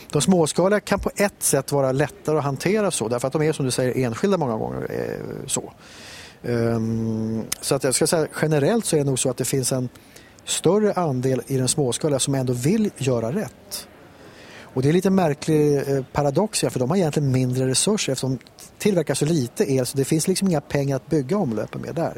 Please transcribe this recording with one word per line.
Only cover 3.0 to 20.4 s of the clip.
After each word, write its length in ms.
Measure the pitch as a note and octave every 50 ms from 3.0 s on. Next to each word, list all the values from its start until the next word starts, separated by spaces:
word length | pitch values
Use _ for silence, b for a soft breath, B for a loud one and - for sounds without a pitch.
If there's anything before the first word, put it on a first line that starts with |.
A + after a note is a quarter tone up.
| A2 A2
därför 180 | A#2+ B2 -
att 60 | C3+
de 100 | - D#3+
är, 100 | D3+ D#3
som 120 | D3 - C#3
du 60 | B2+
säger, 360 | A#2+ - B2+ B2+ - C3 C3
enskilda 300 | A#2+ A2+ - - G3+ G3
många 200 | F3 D3+ B2+ A2
gånger, 300 | A2 A#2+ A#2+ C2 C2 - -
eh, 560 | - A#1+ A#1+ A1+ - G1+ - - G#1 G#1 -
så. 260 | - - - - - - B B B B B B B B B B B B B
Ehm, 1040 | - - A#2+ A#2 A#2 A#2 A#2 A2+ A2+ A2+ A2+ A2+ A2+ A2+ A2 A2 A2 A2 A2+ A2+ - - - -
så 140 | - - D3
att 100 | C3+ -
jag 100 | C3 B2+
ska 120 | - E3+
säga, 200 | D#3 F3+ E3 D3+ - - -
generellt 440 | - D#3 D#3 D3 C3+ D#3+ A3+ A#3 -
så 100 | - E3+
är 40 | D3+
det 60 | C#3+
nog 120 | C#3 C3+ B2+
så 120 | - C3+
att 60 | B2
det 80 | - C#3+
finns 280 | - - C3+ B2 -
en 160 | C3+ B2+ B2+ B2 - B B B B B B B B B B
större 480 | - - - - D#3+ F#3 G#3+ G#3+ G3+
andel 500 | - F3+ F3 D#3 C3 B2+ B2 C3+ C3 B2+ -
i 100 | - C#3
den 120 | B2+ B2+ B2
småskaliga 500 | - - C#3+ B2 A#2 - - D#3+ C#3+ B2+
som 160 | - - C#3
ändå 180 | C3+ B2+ B2+
vill 380 | B2+ A#2+ A#2+ D3 G#3 A3+ G#3+ F#3+ -
göra 360 | - - C#3 B2+ A#2 A2 A2+
rätt. 560 | C#3+ G#3+ F#3+ - - - - - - - - - - - B B B B B B B B B B B B B B B
Och 80 | C3
det 60 | C3 C#3+
är 40 |
lite 180 | D#3+ F#3+ - G3
märklig, 640 | F#3+ F#3+ F3+ D#3 C#3 - - - D#3 D3+ D3+ D3 C#3+
eh, 280 | C#3 B2+ C#3 C#3 C3+ B2+ -
paradox 500 | - - C#3+ C#3+ C#3+ D#3+ G#3 G#3+ - -
här, 80 | - C3
för 100 | - B2
de 100 | B2+ B2
har 60 | E3+
egentligen 360 | G3+ F3+ D3+ C#3+ D#3+ D3 C3+
mindre 340 | B2+ B2+ B2+ B2 B2 C3 C3 C3
resurser 440 | C3 - - F#3+ G#3+ G#3 - -
eftersom 240 | C3 - - C3 C3+
de 20 | A#2 - - - - - - - -
tillverkar 360 | - G#3 G3+ E3+ D3+ - -
så 100 | - -
lite 480 | D3 F3 D#3+ A#2+ A#2 - - G#3+ -
el, 140 | C3+ C3 B2
så 100 | - -
det 80 | C3+ C3+
finns 240 | - D#3+ D#3+ - -
liksom 200 | F#3 -